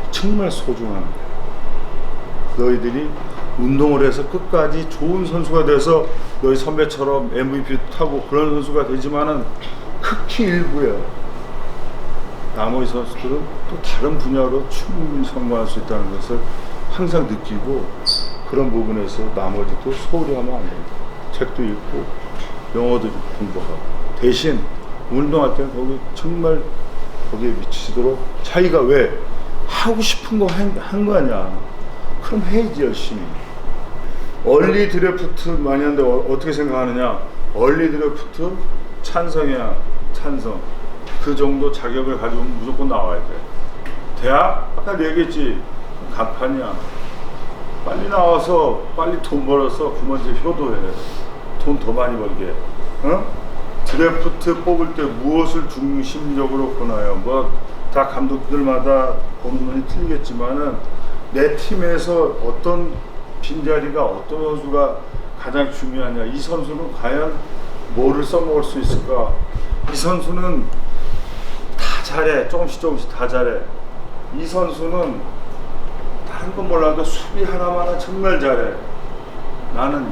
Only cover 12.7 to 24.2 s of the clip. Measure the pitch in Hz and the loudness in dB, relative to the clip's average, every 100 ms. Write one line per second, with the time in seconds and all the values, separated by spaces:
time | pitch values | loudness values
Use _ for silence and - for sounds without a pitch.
12.7 | 127 120 123 117 - 127 - - - - | 0 0 -2 -4 -4 -2 -2 -2 -2 -2
13.7 | 175 - - 143 156 131 135 127 135 131 | 0 2 4 4 2 2 2 0 0 0
14.7 | - - 175 156 139 123 127 120 117 110 | -2 0 0 2 0 -2 -2 -2 0 0
15.7 | - - 107 98 101 - 120 - - - | 0 0 2 2 0 0 2 2 0 -2
16.7 | - - - 175 160 - 107 - 104 120 | 0 0 0 2 2 0 -4 -4 -4 -2
17.7 | 135 - - - - - - - 123 127 | -2 -4 -4 -4 -2 -2 -4 -4 0 0
18.7 | 113 110 107 95 - 107 95 98 98 101 | 0 0 -2 -2 0 0 0 0 2 2
19.7 | 92 131 123 - 165 147 131 120 - 262 | 2 0 -2 2 2 2 0 0 0 0
20.7 | - - - - - - - 131 - 110 | -2 -4 -2 -4 -4 -4 -2 -2 -2 -2
21.7 | 104 - - - - - - - - - | -4 -4 -4 -4 -4 -4 -4 -4 -6 -6
22.7 | 117 120 123 110 - - - 101 92 - | -2 0 0 -2 -4 -4 -4 -4 -2 -2
23.7 | 80 - - - - | 0 0 2 0 2